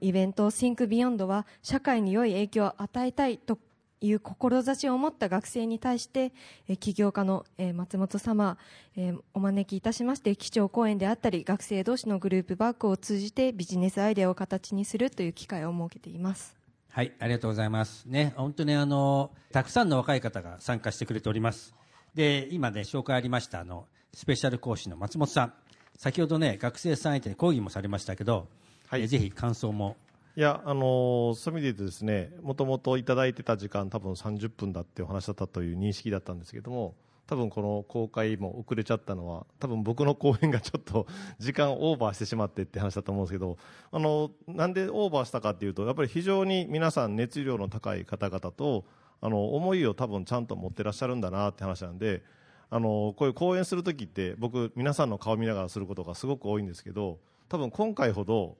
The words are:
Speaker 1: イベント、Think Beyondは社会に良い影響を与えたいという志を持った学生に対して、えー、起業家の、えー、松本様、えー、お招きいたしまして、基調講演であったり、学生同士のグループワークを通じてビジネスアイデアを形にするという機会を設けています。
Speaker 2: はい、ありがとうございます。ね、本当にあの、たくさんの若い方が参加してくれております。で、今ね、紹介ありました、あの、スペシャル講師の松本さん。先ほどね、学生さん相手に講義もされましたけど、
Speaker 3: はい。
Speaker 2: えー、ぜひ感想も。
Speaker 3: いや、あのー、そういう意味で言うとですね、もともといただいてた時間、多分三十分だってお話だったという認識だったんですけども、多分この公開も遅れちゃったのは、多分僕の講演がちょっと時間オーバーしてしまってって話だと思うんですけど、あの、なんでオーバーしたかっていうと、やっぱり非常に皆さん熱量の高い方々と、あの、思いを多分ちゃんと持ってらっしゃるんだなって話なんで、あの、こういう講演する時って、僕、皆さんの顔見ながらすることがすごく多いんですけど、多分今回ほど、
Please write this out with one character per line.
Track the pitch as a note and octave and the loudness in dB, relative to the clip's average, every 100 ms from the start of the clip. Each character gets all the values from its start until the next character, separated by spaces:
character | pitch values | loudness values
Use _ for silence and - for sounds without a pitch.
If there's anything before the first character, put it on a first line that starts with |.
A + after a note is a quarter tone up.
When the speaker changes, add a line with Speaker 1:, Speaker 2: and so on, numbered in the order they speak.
Speaker 1:
イ | F#3+ | 2
ベ | F#3 F#3+ | 4 2
ン | |
ト、 | G3 G#3 | 4 2
Think | - B3 A#3 A#3+ | 4 0 2 2
Beyond | A3+ B3 A#3 F#3+ | 4 2 2 0
は | G3 G#3+ - | 0 -2 -10
社 | - C4+ | -2 0
会 | C#4 A#3+ | 2 2
に | G3+ | 4
良 | G3+ A#3+ | 4 2
い | |
影 | F#3+ G#3 | 2 0
響 | G#3+ G3+ | 2 2
を | - | 0
与 | G3+ B3 B3+ | -6 -2 -2
え | |
た | B3 C#4 | 2 2
い | A3 | 2
と | - A3 - _ _ _ | -2 -4 -4 _ _ _
い | G#3 | 2
う | G#3+ | 2
志 | - - B3+ B3+ B3+ C4+ C#4+ | 0 0 4 4 2 0 2
を | B3+ | 2
持 | D4+ | 0
っ | |
た | - G3 | 0 0
学 | F#3 - | 0 0
生 | B3 A3+ | -4 -2
に | A3+ | -2
対 | B3+ B3 | 0 -2
し | - | -2
て、 | C4+ C4 - - - - | -2 -2 -4 -20 -20 -4
え | |
ー、 | F#3+ | -2
起 | - | -2
業 | F#3 G3+ | 2 2
家 | G3+ | 4
の、 | F#3+ F#3+ - - | 2 2 -2 -6
え | F3+ | -4
ー、 | |
松 | F3 F3+ F#3+ | -2 -4 0
本 | F#3+ G3+ | 0 0
様、 | A#3 G#3+ G3+ F3 - - - - | 0 4 2 0 -10 -20 -16 -4
え | F3+ | -4
ー、 | F3 - | -4 -6
お | - | -2
招 | G3 G3 G3 | 2 2 0
き | G3 | -2
い | |
た | A3 | -2
し | A3+ | 0
ま | A#3+ C4+ | 0 0
し | |
て、 | A3 G3+ | 0 0
基 | - | 0
調 | - G3 | 2 2
講 | - A3+ | 4 2
演 | G#3 | 2
で | F#3+ | 2
あ | |
っ | - | 2
た | - | 0
り、 | F3 | 0
学 | - G3 | 0 -2
生 | - G3 | 0 0
同 | F#3+ B3+ | 2 0
士 | A3 | 0
の | G3 | 0
グ | F#3+ | 2
ル | F#3 | 2
ー | F3+ | 2
プ | F#3 | 0
ワ | A3+ | 0
ー | |
ク | A3+ A3 | 2 2
を | F#3+ | 0
通 | - G#3 | 0 -2
じ | G3+ | 0
て | - C4 | 2 2
ビ | A3 E3+ | 2 -2
ジ | F3+ | 2
ネ | F#3 | 2
ス | G3 | 4
ア | G#3 | 2
イ | G3+ | 4
デ | F#3 | 2
ア | |
を | F3+ | 2
形 | F#3+ F#3+ - G3 | -2 -4 -2 -4
に | G3+ | -2
す | G#3+ | 0
る | B3+ | 0
と | - | 0
い | F3 | -4
う | |
機 | E3+ - | -4 -8
会 | F#3+ D#3 | -4 -4
を | |
設 | F3 E3+ | -4 -4
け | - | -8
て | - | -14
い | E3+ | -6
ま | F#3 F#3+ | -4 -4
す。 | - - _ _ _ | -8 -20 _ _ _
Speaker 2:
は | - | -2
い、 | B2 - | -2 -2
あ | A#2 | -2
り | |
が | A#2+ | 0
と | A2+ | 0
う | |
ご | G#2+ | 0
ざ | |
い | G#2+ | 0
ま | A2 A2 | 0 -2
す。 | - A#2+ | -4 -4
ね、 | C3+ D3 B2+ | 0 0 0
本 | C3+ | -4
当 | D3 | -2
に | D3+ | 0
あ | D3 C#3+ | 2 2
の、 | C#3+ C#3 C#3 E3 - _ | 4 4 4 2 -4 _
た | C3+ | 0
く | B2+ | 2
さ | A#3+ | 4
ん | G#3+ | 4
の | C3+ | 4
若 | A#2+ C3+ | 4 2
い | |
方 | A#2 G2+ | 0 -6
が | E2+ F2 | -10 -10
参 | - A#2 | -4 -2
加 | A2 | -2
し | - | -4
て | A#2 | -4
く | |
れ | A2 | -4
て | G#2+ | -2
お | |
り | G#2+ | 0
ま | A2+ | 0
す。 | A2 - _ _ - _ | -2 -12 _ _ -20 _
で、 | D3+ D3+ C#3+ C3+ | 2 2 2 0
今 | F3 B2+ | -2 -2
ね、 | G#2 | -2
紹 | G2 C#3 | -4 -4
介 | B2 B2+ | 0 0
あ | |
り | B2 | 2
ま | B2 | -2
し | - | -2
た、 | F2 | -8
あ | |
の、 | F2 F2+ - _ _ | -10 -12 -14 _ _
ス | - - | -10 -2
ペ | C3 | 2
シ | C3+ | 2
ャ | |
ル | B2 | 0
講 | - G#2+ | -2 -4
師 | - | -4
の | E2+ | -6
松 | G2+ D#3+ | -6 0
本 | C#3+ | 0
さ | - A#2+ | 2 0
ん。 | - _ - - - | -2 _ -20 -20 -6
先 | C#3 F3+ | -2 0
ほ | D#3+ | 2
ど | D#3+ | 4
ね、 | D#3 G2 | 2 2
学 | B2 - | -2 -2
生 | F3 D3+ | 0 0
さ | D#3+ | 2
ん | |
相 | C#3+ | 0
手 | A2+ | -2
に | F#2+ | 2
講 | E3+ | 2
義 | C#3+ | 4
も | G2 | 0
さ | G#2 | -4
れ | G2+ | -4
ま | G2+ | -4
し | - | -4
た | F#2 | -4
け | |
ど、 | G#2+ A2 E2 - _ _ _ | 0 0 0 -14 _ _ _
Speaker 3:
は | C3 | -2
い。 | |
Speaker 2:
え | A2+ | 2
ー、 | |
ぜ | C3+ | 2
ひ | F#2+ | 0
感 | - A#2+ A#2 | 0 -2 0
想 | A2 | -2
も。 | G#2 G2+ - _ _ _ - | -2 -2 -4 _ _ _ 2
Speaker 3:
い | |
や、 | D3 C#3+ D3 | 2 2 -2
あ | C#3 | 0
の | C3 B2+ B2 B2 A#2+ | 4 4 4 4 2
ー、 | |
そ | A#2 - | 0 -4
う | D#3+ | -2
い | |
う | |
意 | C#3 | -2
味 | |
で | |
言 | |
う | G2+ | -2
と | G2 | -4
で | - | -4
す | G#2+ | 0
ね、 | G#2 D#2+ E3+ | 0 -2 -8
も | - | -8
と | C#3 | -2
も | C3+ C3 | 0 0
と | - B2+ | 2 0
い | |
た | A#2+ B2+ | 2 2
だ | C3 | 2
い | |
て | B2 | 0
た | - G#2+ | -2 -2
時 | G2+ | 0
間、 | G2+ G2 | -4 -2
多 | A2 | -4
分 | F#2+ F2+ | -4 -6
三 | G#2+ G#2 | -6 -4
十 | A2 | -6
分 | - G2+ | -6 -6
だ | E2+ | -6
っ | E2+ | -8
て | - | -8
お | F2 | -6
話 | G2 F#2 | -4 -6
だ | |
っ | G2+ | -4
た | F#2+ | -4
と | - | -4
い | F2 | -4
う | E2+ | -2
認 | G#2 | -2
識 | G2 A2 | -2 -4
だ | G2 | -4
っ | |
た | - | -4
ん | F2+ | -10
で | E2+ | -12
す | |
け | A#2 | -14
ど | A2 | -10
も、 | B2 G2 - _ _ - | -6 -6 -8 _ _ -6
多 | C#3+ | -2
分 | A2+ | -2
こ | A2 | -2
の | G#2 G#2 G2+ | -2 -2 -4
公 | A#2+ A2+ | -4 -4
開 | - A2 G#2+ | 0 -2 0
も | G2 A#2+ | -4 -8
遅 | A#2 A2+ | -6 -4
れ | |
ち | G#2+ | 0
ゃ | A2+ | -2
っ | |
た | - F#2 | -2 -8
の | F2 | -6
は、 | E2+ - _ | -10 -12 _
多 | C3+ | -4
分 | A2+ | -2
僕 | G#2+ A#2+ C#3+ | -2 2 2
の | |
講 | C#3+ C#3+ A#2 | 4 4 4
演 | D#3+ | 4
が | B2 | 2
ち | - - | -2 -8
ょ | |
っ | |
と | - G#2+ G2+ - - - | 0 0 0 -6 -14 -8
時 | A2+ | -4
間 | C#3 C#3+ | 2 2
オ | C3 D#3 D3 | 2 2 2
ー | |
バ | A2 | 0
ー | G2+ | -2
し | |
て | G#2+ | -4
し | A2+ | -2
ま | G#2 | -2
っ | |
て | - | -2
っ | F#2+ | -6
て | G2 | -2
話 | G2+ | -2
だ | F#2 | -2
と | F2+ | -4
思 | G2+ | -2
う | |
ん | F#2 | -2
で | |
す | |
け | F#2+ | -2
ど、 | F2+ E2+ - - - | -4 -6 -12 -20 -6
あ | D#3+ | 0
の、 | D#3 D3+ D3+ - - | 2 2 0 -6 -12
な | E3 E3+ | -2 0
ん | |
で | F#3 F#3+ | 0 -2
オ | G#3+ G3+ | 0 2
ー | |
バ | D3 | 2
ー | B2 | 0
し | |
た | B2 | -2
か | G#2+ | -2
っ | F2+ | -2
て | G2+ | -2
い | |
う | |
と、 | F#2 G#2+ | -2 -2
や | |
っ | C#3+ | 0
ぱ | |
り | C3 | 0
非 | E3 | 0
常 | F3+ G3 F#3+ | 0 2 2
に | F#3 F3+ | 2 0
皆 | D3+ E3 | 0 2
さ | D3+ A#2 | 2 0
ん | G#2+ | 0
熱 | A#2+ D3 | -2 -2
量 | C3+ A#2 | -2 -2
の | G2 | -2
高 | G#2 G#2 F#2+ | -4 -4 -6
い | F2+ | -6
方 | G2 G2+ | -4 -4
々 | F#2 F2+ | -4 -6
と、 | - D3 A#2 - _ _ _ | -4 -2 -2 -4 _ _ _
あ | A2 | -2
の、 | G#2+ G#2 C#3+ | 0 2 0
思 | F3+ | 2
い | F#3+ C3 | 2 2
を | G2 | 0
多 | B2 | -2
分 | G2+ | -2
ち | F2+ | -2
ゃ | B2 | -2
ん | A#2 | -2
と | G2 | -6
持 | F2+ | -6
っ | |
て | F#2 | -4
ら | G#2 | -4
っ | |
し | G#2+ | -2
ゃ | C3 | -2
る | B2 | -2
ん | |
だ | F#2 | -2
な | F#2+ G2+ | 0 0
っ | - | -2
て | |
話 | F#2+ F2+ | -6 -6
な | F#2 | -8
ん | F2 | -4
で、 | A2 F#2 - _ _ - _ | -2 -2 -6 _ _ -20 _
あ | A#2 | -2
の、 | A2+ G#2+ G#2 G2 | 0 0 0 2
こ | C#3+ | 0
う | |
い | |
う | |
講 | - F3 F#3 | 2 0 2
演 | F3+ | 0
す | F3+ | -2
る | |
時 | F3+ D3 | -2 -4
っ | G2+ | -6
て、 | - F#2 A2 | -4 -4 -2
僕、 | A#2 B2 A2+ - | -4 -2 -2 0
皆 | C3 | -2
さ | D3 C#3 | 2 0
ん | |
の | G2+ | 0
顔 | A2 A2 | 0 0
見 | A2+ | 0
な | G#2 | 0
が | |
ら | F#2 | -2
す | G#2+ | -4
る | F#2+ | -6
こ | F#2+ | -6
と | |
が | E2+ | -8
す | F2 C3 | -6 -4
ご | C3+ | -4
く | G2+ | -2
多 | G#2 | -2
い | |
ん | G2+ | -2
で | E2+ | -8
す | |
け | - | -10
ど、 | F#2 G2 E2 _ _ _ | -6 -6 -6 _ _ _
多 | F3 | -4
分 | C3 | -4
今 | - A3 G3+ | -2 -2 2
回 | B2 | 2
ほ | G2 | 2
ど、 | G2 A2+ F2 - | 2 2 2 -6